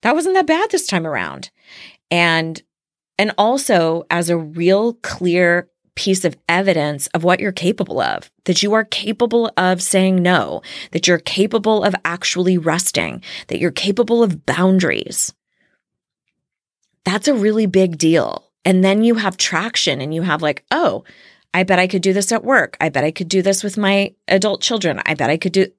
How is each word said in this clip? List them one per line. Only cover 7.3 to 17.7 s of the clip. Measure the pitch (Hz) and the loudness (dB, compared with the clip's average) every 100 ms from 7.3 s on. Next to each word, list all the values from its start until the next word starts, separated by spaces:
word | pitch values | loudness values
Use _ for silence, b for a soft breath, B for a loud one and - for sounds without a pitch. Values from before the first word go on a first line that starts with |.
| 185 | 0
you're | 202 | 0
capable | 185 170 - 190 - | -2 -2 -2 -4 -2
of, | 73 50 - _ - | -2 -4 -10 _ -2
that | 175 | 0
you | 202 | 2
are | 220 220 | 0 0
capable | - 208 214 240 233 226 - | -6 -6 -2 0 0 0 0
of | 185 185 | 0 0
saying | - 190 190 185 | 0 2 4 4
no, | 175 180 82 78 B B B | 4 2 0 -6 B B B
that | 143 - | -2 0
you're | 175 | 0
capable | - - 208 226 208 214 | -2 0 0 2 0 2
of | 202 185 - | 0 0 -4
actually | 170 - - 180 185 | -4 -4 0 2 2
resting, | 160 165 185 - 82 62 B B B | 0 0 0 -2 -4 -8 B B B
that | - | -4
you're | 170 | -4
capable | - 190 202 226 233 | -2 -4 -2 0 2
of | 226 151 - | 2 0 -4
boundaries. | 156 185 190 175 58 - - - _ _ _ _ _ _ _ _ _ _ _ _ _ _ _ _ _ - | 0 2 2 2 -2 -6 -6 -6 _ _ _ _ _ _ _ _ _ _ _ _ _ _ _ _ _ -4
That's | 196 240 | -2 0
a | 262 | 2
really | 202 214 | 2 2
big | 214 | 2